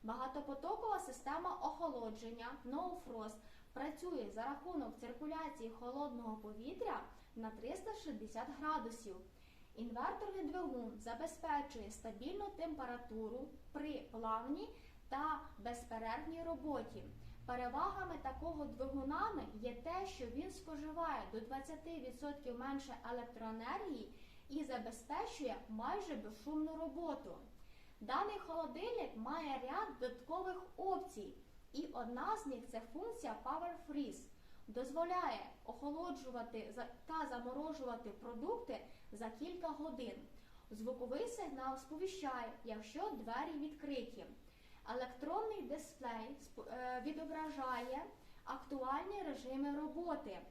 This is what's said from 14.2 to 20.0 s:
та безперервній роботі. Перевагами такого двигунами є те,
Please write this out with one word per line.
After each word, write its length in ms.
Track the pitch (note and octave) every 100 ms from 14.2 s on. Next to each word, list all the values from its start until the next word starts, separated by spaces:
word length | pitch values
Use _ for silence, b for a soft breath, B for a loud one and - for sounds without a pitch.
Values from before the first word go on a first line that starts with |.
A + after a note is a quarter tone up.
| A3+ A3 B3 D#4+ A4+ B B B -
та 320 | C4+ D4+ - - -
безперервній 840 | A3+ A#3+ - A3+ A3 B3 D#4 E4
роботі. 640 | E4 D#4+ D4+ C4 A3 - - - B B -
Перевагами 720 | B3 B3 C#4 F#4+ G4 F#4 D4+
такого 420 | C4+ C4 D#4+ D4+
двигунами 800 | D4 - C4+ C#4 C4+ D#4+ A4 F4+ G#3+
є 200 | G#3+ A#3+
те, 320 | A#3 E4 F#4